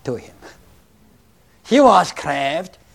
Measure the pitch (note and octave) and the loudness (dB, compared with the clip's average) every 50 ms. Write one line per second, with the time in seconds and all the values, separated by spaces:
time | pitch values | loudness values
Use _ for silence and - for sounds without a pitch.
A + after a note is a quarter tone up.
0 | _ C#3 B2 G#2+ - - _ _ - - - _ _ _ _ _ _ _ _ _ | _ -12 -12 -12 -14 -20 _ _ -20 -20 -20 _ _ _ _ _ _ _ _ _
1 | _ _ _ _ _ _ _ _ _ _ _ _ _ - A3 C#4 C#4 B3 G3+ F#3 | _ _ _ _ _ _ _ _ _ _ _ _ _ 0 2 4 4 6 4 4
2 | F3 - - - - D3+ C#3 C#3 C#3 C#3 D3+ E3+ F#3 F3+ - _ _ _ | 2 0 -8 -12 -10 -8 -6 -6 -6 -6 -6 -8 -10 -12 -20 _ _ _